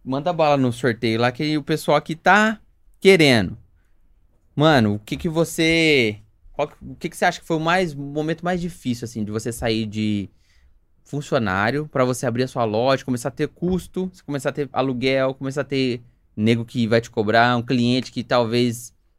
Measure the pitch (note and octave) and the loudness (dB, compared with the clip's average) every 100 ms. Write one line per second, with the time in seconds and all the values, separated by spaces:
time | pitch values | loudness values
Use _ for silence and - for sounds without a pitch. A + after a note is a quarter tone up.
0 | - C3+ E3 E3 D#3 C#3+ B2+ A#2 C3 A2 | -8 -4 -2 0 2 4 2 0 -2 0
1 | A#2 A2+ B2 B2+ D3+ D3+ C#3+ D3+ - D3 | 0 2 0 0 -2 -2 -2 -4 0 0
2 | - D#3 F#3 G3 G#3+ A3 _ _ _ _ | 0 -2 4 4 4 -2 _ _ _ _
3 | F#3+ F#3+ D3 A#2+ F2+ G#2+ - _ _ _ | 6 8 6 4 2 -6 -18 _ _ _
4 | _ _ _ _ _ - D#3 C#3+ G#2+ G#2 | _ _ _ _ _ 2 4 4 4 0
5 | - C#3+ F3 D#3+ D#3+ - D#3+ E3 D#3+ C#3+ | -6 -6 -4 -2 -2 0 2 4 4 4
6 | A2+ G#2 - _ - - D3 - C3+ C3 | 2 -2 -12 _ -14 -6 -6 -8 -20 -12
7 | E3+ - F#3 E3+ - E3 D#3+ F#3 F3+ C#3+ | -12 -2 -2 -2 -4 -2 0 0 0 -6
8 | C#3+ C#3+ D#3 E3 F3 F3+ F3 - B2+ A#2+ | -8 -4 -4 -4 -4 -4 -6 -8 -6 -6
9 | A2+ A#2 G#2 G#2+ A#2+ A#2 B2 A2 A2 G#2+ | -6 -6 -6 -6 -6 -4 -2 -2 -4 -4
10 | G#2+ G#2 F#2 _ _ _ _ _ _ _ | -2 -2 -6 _ _ _ _ _ _ _
11 | _ C#3 C#3+ D3 G#2+ F#2+ G#2+ C#3 D3+ C#3 | _ -10 -4 -2 0 0 0 -2 -4 -2
12 | B2+ B2 C3 A#2 C3 C3+ A2+ G#2+ B2+ C3+ | -2 0 -4 -2 -4 -4 -2 0 0 0
13 | C3+ B2 C#3+ - D3 - F3 F#3 - F#3 | -2 -6 -6 -6 -8 -4 -4 -2 -4 -8
14 | F#3 - - C#3+ C#3+ C3+ C#3 - C3+ B2 | -8 -10 -10 -6 -6 -6 -6 -4 -2 -2
15 | C3 C3+ C3 C3+ C3+ C#3 C3+ C#3 C3 A#2+ | 0 0 -2 -4 -6 -6 -4 -2 -2 -4
16 | - _ _ - G#2+ A#2 A#2 B2+ A2+ A2+ | -10 _ _ -2 2 2 0 -2 2 2
17 | A2+ - G#2 A2+ A#2+ A#2+ A#2 C3 A#2+ B2+ | 0 -2 2 4 4 2 0 0 2 0
18 | A#2+ - A#2 B2+ A#2 A#2+ B2 A#2 - _ | -2 -8 -2 0 0 0 0 -2 -12 _
19 | _ | _